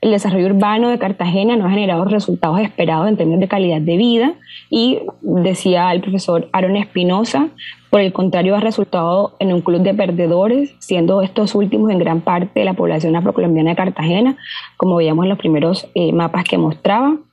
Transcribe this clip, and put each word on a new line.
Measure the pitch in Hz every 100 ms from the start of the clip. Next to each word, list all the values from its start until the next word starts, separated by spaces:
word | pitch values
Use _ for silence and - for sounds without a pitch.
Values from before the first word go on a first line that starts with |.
El | 226
desarrollo | 208 202 185 180
urbano | 196 208 214 240
de | 240
Cartagena | 190 196 175 180 208 240
no |
ha | 185
generado | 196 202 170
resultados | 190 208 202 175 165 170
esperados | 214 - 165 160 190
en | 214
términos | 165 170
de | 190
calidad | 202 180 156
de | 156 170
vida | 240 233 247 349 - - -
y, | 226 240 - 381 -
decía | 208 180 175 180 196 180 180
el | 180
profesor | 185 190 185 170 165
Aaron | 185 185 202
Espinosa, | 202 - 180 180 233 269 320 - - - _
por | 208
el | 196
contrario, | 190 185 180 175 202
ha |
resultado | 220 220 202 185 170 180 202 -
en | 196
un | 175
club | 170 175
de | 185
perdedores, | 202 190 175 175 175 202 247 285 -
siendo | - 180 170 196
estos | 190 208 208
últimos | 208 202 214 214
en | 190
gran | 170 165
parte | 165 175 185 -
de | 196
la |
población | 185 175 160 160
afrocolombiana | 165 185 - 175 160 160
de | 170
Cartagena, | 185 185 160 180 247 262 - - - _
como | 185 175
veíamos | 160 156
en | 185
los | 196
primeros, | 180 156 160 190 -
eh, | - 170
mapas | 165 165 170
que | 180 185
mostraba. | 160 156 190 208 269 302 -